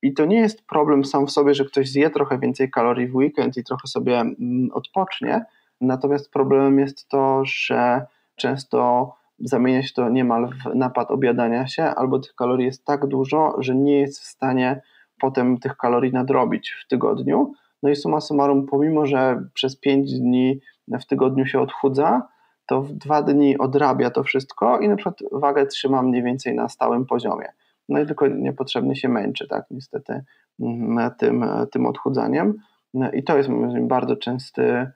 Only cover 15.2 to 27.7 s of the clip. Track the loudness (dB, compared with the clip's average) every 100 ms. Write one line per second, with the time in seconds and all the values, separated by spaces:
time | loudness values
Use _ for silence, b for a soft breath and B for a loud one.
15.2 | -2 0 0 0 -2 -4 0 2 2 -2
16.2 | 0 2 2 -2 -6 -16 -4 0 0 0
17.2 | 0 0 0 -4 B B 0 0 0 -2
18.2 | -2 2 4 2 2 0 2 2 2 2
19.2 | 0 0 -6 -4 -4 -2 0 2 2 0
20.2 | 0 2 2 0 B B -10 -10 -4 2
21.2 | 2 2 0 0 -2 0 -2 2 2 2
22.2 | -2 b b b -4 -4 -4 -10 -2 0
23.2 | 2 4 4 4 2 2 2 2 0 0
24.2 | -2 -2 -4 -2 2 2 2 0 -2 -8
25.2 | -8 -2 0 0 0 -2 0 2 2 0
26.2 | 0 -2 -4 -4 -4 -2 -2 0 0 -2
27.2 | -2 -6 -8 -16 _